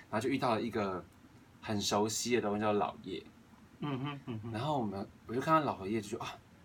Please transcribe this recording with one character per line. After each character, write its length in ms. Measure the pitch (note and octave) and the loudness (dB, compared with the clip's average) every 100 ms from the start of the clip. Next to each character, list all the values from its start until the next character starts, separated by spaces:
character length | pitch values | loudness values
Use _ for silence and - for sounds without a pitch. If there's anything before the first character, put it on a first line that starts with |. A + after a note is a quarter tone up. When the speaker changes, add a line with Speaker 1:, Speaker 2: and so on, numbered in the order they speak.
| - | -4
Speaker 1:
然 100 | G#2+ | -2
后 0 | |
就 80 | C3 | 2
遇 80 | C3+ | 2
到 140 | C3+ | 4
了 100 | A2 | 2
一 80 | A#2+ | 2
个 340 | A2+ G2+ F2+ - - - - - - | 0 0 -2 -8 -20 -20 -20 -20 -14
很 180 | - G#2 | -4 -2
熟 280 | F#2+ G#2 A2 | 2 2 2
悉 260 | - A#2+ | 0 2
的 80 | A#2+ | 2
东 140 | G#2 G#2 | 2 2
西， 40 | |
叫 120 | G#2+ | 2
老 220 | G#2 - - | 4 2 -2
叶。 200 | - - - - - - - - | -8 -8 -8 -20 -20 -20 -20 -8
Speaker 2:
嗯 200 | D3 B2+ | -4 -2
哼， 200 | C#3+ C#3+ C#3 | -4 -6 -8
嗯 140 | A2+ | -8
哼。 100 | A2+ | -6
Speaker 1:
然 80 | G#2+ | -4
后 160 | D3 C#3+ | 0 0
我 60 | |
们， 220 | G#2+ F#2+ G2+ - - | 0 -2 -8 -12 -6
我 80 | |
就 60 | A#2 | -4
看 140 | C#3 | 4
到 60 | D#3+ | 4
老 220 | C3+ F#2+ F#2+ | 4 -2 -2
叶 140 | A2+ | -2
就 80 | G2+ | -2
说 100 | A2+ | -6
：“啊， 160 | - - - - | -6 -10 -16 -20